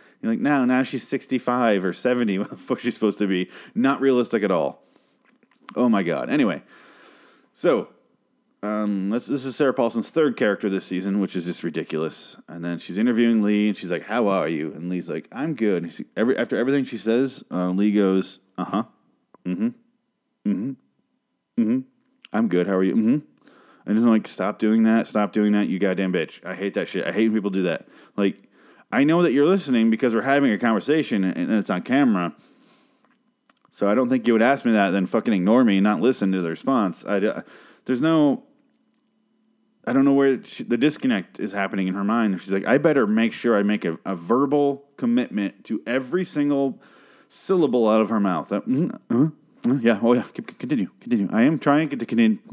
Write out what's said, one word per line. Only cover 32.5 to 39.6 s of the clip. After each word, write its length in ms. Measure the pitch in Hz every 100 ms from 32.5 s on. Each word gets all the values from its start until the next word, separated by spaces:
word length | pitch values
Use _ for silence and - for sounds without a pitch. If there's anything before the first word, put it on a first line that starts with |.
| _ _ _ _ _ _ _ _ _ _ _ _
So 180 | - 101
I 60 | 117
don't 120 | 123
think 160 | 127 113
you 60 |
would 80 | 113
ask 220 | 120 139
me 60 | 120
that, 180 | 107 98
then 160 | 98 92
fucking 260 | 117 120
ignore 320 | 98 92 123
me 140 | 120 95
and 60 |
not 160 | 107 107
listen 300 | 120 123 98
to 100 | 92
the 80 | 82
response. 560 | 80 131 131 95 -
I 140 | - 101
d-, 140 | 104 - - - - _ -
there's 140 | 127
no, 440 | 160 160 147 123 - _ _ _ _ _ _ _ _ _ _ _